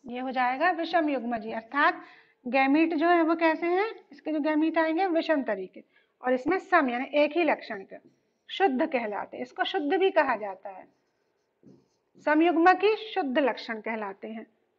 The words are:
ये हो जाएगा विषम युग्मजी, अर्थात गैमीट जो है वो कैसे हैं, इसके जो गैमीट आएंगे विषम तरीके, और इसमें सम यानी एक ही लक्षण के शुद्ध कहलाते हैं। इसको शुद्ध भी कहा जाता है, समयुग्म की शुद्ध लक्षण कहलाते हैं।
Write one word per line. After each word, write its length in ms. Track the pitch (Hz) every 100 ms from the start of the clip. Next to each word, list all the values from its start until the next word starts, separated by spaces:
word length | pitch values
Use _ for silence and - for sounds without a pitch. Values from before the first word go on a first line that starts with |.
ये 140 | 247 247
हो 120 | 262
जाएगा 400 | 254 247 262 339
विषम 380 | 330 330 339 302
युग्मजी, 420 | 269 233 233 214
अर्थात 520 | 226 226 285 320 339 - - _ _ 254
गैमीट 460 | 269 269 294 320
जो 140 | 330 339
है 140 | 349
वो 140 | 320
कैसे 320 | 330 330 320 339
हैं, 380 | 359 440 440 _
इसके 200 | - -
जो 80 | 302
गैमीट 380 | 302 302 320 330
आएंगे 300 | 320 320 381
विषम 360 | 330 320 311
तरीके, 400 | 233 202 185 - _ _ _ _
और 120 | 247
इसमें 260 | 254 294 370
सम 300 | - 359 262
यानी 160 | 240 269
एक 180 | 294 294
ही 120 | 302
लक्षण 400 | 311 220 - 196
के 120 | 190 - _ _ _ _ _
शुद्ध 420 | - 381 254 320
कहलाते 460 | 254 220 202 - -
हैं। 40 |
इसको 220 | 247 -
शुद्ध 300 | 339 381 285
भी 180 | 381 381
कहा 240 | 370 277
जाता 340 | 220 208 190 202
है, 180 | 185 - _ _ _ _ _ _ _ - - _ _ _ _
समयुग्म 480 | 302 302 339 320 349
की 220 | 370 403
शुद्ध 440 | 440 - 381 285 254
लक्षण 420 | 262 214 - 220
कहलाते 460 | 220 226 202 196 220
हैं। 200 | 220 - _ _